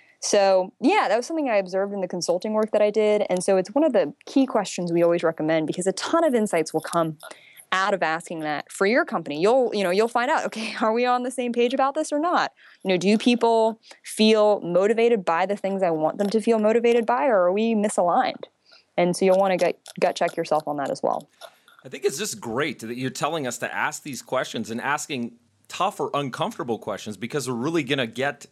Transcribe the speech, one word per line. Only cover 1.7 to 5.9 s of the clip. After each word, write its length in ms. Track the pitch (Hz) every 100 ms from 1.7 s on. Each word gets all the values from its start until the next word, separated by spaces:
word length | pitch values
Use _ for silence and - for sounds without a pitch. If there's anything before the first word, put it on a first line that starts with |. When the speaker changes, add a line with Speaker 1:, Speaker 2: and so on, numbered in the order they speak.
| 190 196
Speaker 1:
in 80 | 202
the 60 | 180
consulting 460 | 180 - 175 220
work 180 | 214 214
that 100 | 214
I 100 | 208
did. 340 | 208 214 208 208
And 140 | 269
so 140 | - 196
it's 180 | -
one 80 | 247
of 100 | 311
the 220 | 226 151 -
key 220 | - - 262
questions 460 | 233 - - 175
we 100 | 170
always 220 | 170 175
recommend, 420 | 165 160 156 160 156
because 200 | 160
a 60 | 180